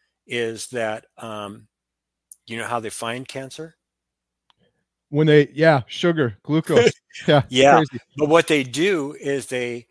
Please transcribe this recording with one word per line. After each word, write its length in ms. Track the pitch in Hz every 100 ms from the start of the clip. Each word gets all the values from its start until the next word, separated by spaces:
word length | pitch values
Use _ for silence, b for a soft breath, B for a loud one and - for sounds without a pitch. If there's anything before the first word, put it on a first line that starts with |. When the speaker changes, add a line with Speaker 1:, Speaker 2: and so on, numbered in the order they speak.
| _ _ -
Speaker 1:
is 400 | 120 113 113 -
that, 360 | 120 110 110 _ -
um, 520 | 113 107 101 110 107 _ _ _ _ _ _ - -
you 80 | 117
know 100 | 107
how 140 | 120
they 100 | 107
find 380 | - 117 123 131
cancer? 480 | 135 135 - 165 _ _ _ _ _ _ _ _ _ _ _ _ _ _
Speaker 2:
When 180 | 147 156
they, 200 | 151 139
yeah, 280 | 139 160 143 -
sugar, 520 | - 175 160 123 101
glucose. 500 | - 156 - 165 233 - _
Speaker 1:
<laughs> 200 | - -
Speaker 2:
Yeah, 140 | 147 -
Speaker 1:
Yeah, 280 | 127 135 131
Speaker 2:
crazy. 260 | 151 120 _ 139
Speaker 1:
but 120 | 147
what 200 | 165 165
they 160 | 151
do 500 | 127 123 190 175 139 151
is 260 | 143 139 -
they, 400 | 127 123 120 -